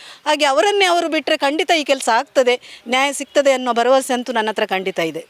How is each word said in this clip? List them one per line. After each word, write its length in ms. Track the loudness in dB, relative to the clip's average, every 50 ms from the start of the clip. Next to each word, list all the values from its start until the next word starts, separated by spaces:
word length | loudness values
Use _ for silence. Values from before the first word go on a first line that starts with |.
| -20 -20 -20 -8 -4
ಹಾಗೆ 200 | -2 0 0 2
ಅವರನ್ನೇ 400 | 2 2 2 2 2 2 2 2
ಅವರು 240 | 2 2 2 0 0
ಬಿಟ್ರೆ 280 | -2 -4 -2 -2 -2 0
ಖಂಡಿತ 340 | 0 -2 -2 -2 0 0 0 0
ಈ 40 | 0
ಕೆಲಸ 260 | 0 -2 -2 0 0 0
ಆಗ್ತದೆ, 680 | 0 0 -2 0 0 2 2 2 0 -2 -10 -20 -18 -8 -4
ನ್ಯಾಯ 240 | -2 0 0 0
ಸಿಗ್ತದೆ 400 | -2 -6 -8 -4 0 0 2 2
ಅನ್ನೋ 220 | 2 0 0 -2 0
ಭರವಸೆ 400 | 0 2 4 4 2 2 0 -4
ಅಂತೂ 180 | -4 -4 -4
ನನ್ನ 180 | -4 -2 -2 -2
ಹತ್ರ 160 | -2 -4 -2
ಖಂಡಿತ 340 | -2 -2 -4 -4 -4 -4 -4
ಇದೆ. 260 | -4 -4 -6 -8 -14